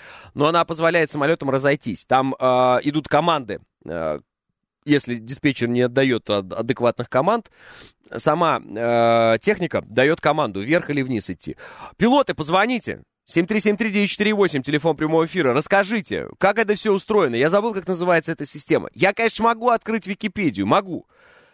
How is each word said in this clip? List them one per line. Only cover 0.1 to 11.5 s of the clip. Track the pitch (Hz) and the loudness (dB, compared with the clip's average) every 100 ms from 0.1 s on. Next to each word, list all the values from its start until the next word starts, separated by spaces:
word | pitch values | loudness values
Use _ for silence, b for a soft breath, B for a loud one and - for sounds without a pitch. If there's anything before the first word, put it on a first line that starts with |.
| B B | B B
но | 127 147 | -2 0
она | 170 | 2
позволяет | 165 160 165 165 156 | 0 0 0 2 0
самолётам | 151 143 - 139 | 0 0 0 -2
разойтись. | 131 139 147 113 90 - | 0 0 0 -4 -8 0
Там, | 131 135 - | 0 2 0
а, | 127 127 127 123 | 2 4 4 2
идут | 147 151 - | 0 -4 0
команды. | 147 170 156 110 92 - _ - | 0 2 -2 -4 -10 -12 _ -10
А, | 85 80 76 - _ _ _ _ _ - | -6 -4 -6 -10 _ _ _ _ _ 0
если | 143 - 117 | 0 0 -6
диспетчер | 113 135 147 131 120 | -8 -4 -2 0 0
не | 123 | 2
отдаёт | 123 123 135 113 - | 0 2 2 0 -2
ад-, | 104 95 | -4 -2
адекватных | - 113 113 120 - 120 | -6 -4 0 0 -2 -2
команд, | 127 165 233 - B B B B _ _ - | 0 2 0 -4 B B B B _ _ -4
сама, | 156 160 165 123 | 0 2 2 0
а, | - 104 117 117 117 117 113 113 | -4 -4 0 4 4 4 4 2
техника | - 196 170 101 - | 0 -2 -2 -4 -2
даёт | 110 139 165 | 2 2 2
команду, | 156 156 127 95 | 0 0 -2 -4
вверх | 110 170 - | -2 -2 0
или | 147 | -4
вниз | 127 113 - | -2 -4 -6
идти. | 90 - | -10 -12